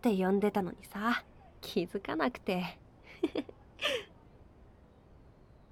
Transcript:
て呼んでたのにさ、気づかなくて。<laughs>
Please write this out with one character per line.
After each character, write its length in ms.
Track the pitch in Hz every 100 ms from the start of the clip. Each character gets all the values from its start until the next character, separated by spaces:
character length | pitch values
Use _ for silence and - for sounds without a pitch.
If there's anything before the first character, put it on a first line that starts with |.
て 140 | 247 190
呼 160 | 185
ん 80 | 196
で 100 | 208
た 120 | 208
の 100 | 180
に 120 | -
さ、 400 | - 202 220 240 - - - -
気 240 | - 208
づ 180 | 175 196
か 140 | - 320
な 140 | 269
く 100 | -
て。 380 | - 180 175 - - - - -
<laughs> 240 | 320 - - - - - - 508 - - - - - - - - - - - - - - - - -